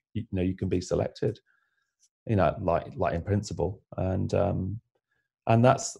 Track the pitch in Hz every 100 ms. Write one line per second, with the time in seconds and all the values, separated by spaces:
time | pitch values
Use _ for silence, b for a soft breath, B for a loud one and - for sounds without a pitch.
0 | _ 107 - 95 92 95 95 92 - -
1 | - - 117 101 _ _ _ _ _ _
2 | _ _ - 101 80 76 90 82 - 69
3 | 90 85 78 101 101 - 82 107 - -
4 | 92 95 98 95 92 95 95 107 _ _
5 | _ _ _ _ - 117 123 - -